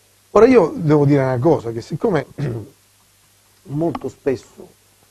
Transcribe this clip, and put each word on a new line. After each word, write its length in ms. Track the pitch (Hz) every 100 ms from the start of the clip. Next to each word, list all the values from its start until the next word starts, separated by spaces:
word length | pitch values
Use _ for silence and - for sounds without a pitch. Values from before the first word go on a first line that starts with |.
| _ _ _
Ora 140 | 208 233
io 280 | 247 160 269
devo 300 | 160 151 143
dire 160 | 143
una 160 | 131 127
cosa, 340 | 151 131 113
che 80 | 113
siccome 460 | - 165 233 160 127
<clears throat> 1300 | - 139 113 - _ _ _ _ _ _ _ _ _
molto 460 | - 143 165 - 131
spesso 580 | - 143 127 - - - _ _ _ _